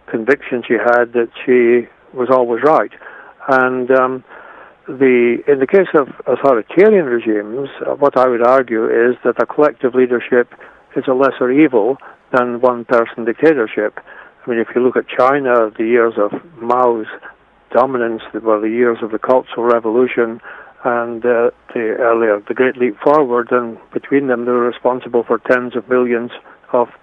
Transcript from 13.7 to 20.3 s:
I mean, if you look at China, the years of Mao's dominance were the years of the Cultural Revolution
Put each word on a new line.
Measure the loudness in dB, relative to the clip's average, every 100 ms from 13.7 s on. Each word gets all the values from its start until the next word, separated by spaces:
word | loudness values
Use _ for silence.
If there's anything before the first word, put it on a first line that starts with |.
| -4 -6 -6 -16 -20 -20 _
I | -6
mean, | -4
if | -2
you | 0
look | 0 0
at | -4
China, | 0 2 2 2 2 0 -2
the |
years | 0 2 2 0
of | -4 -4 -14 -12
Mao's | -2 0 2 0 -6 -14 -20 -20 _ _ _
dominance | 0 0 0 -4 -4 -8
were | -6 -2 0
the | 0
years | 0 0 0
of | -6
the | -6
Cultural | 0 0 0 -4
Revolution | 0 0 0 0 0 0 -4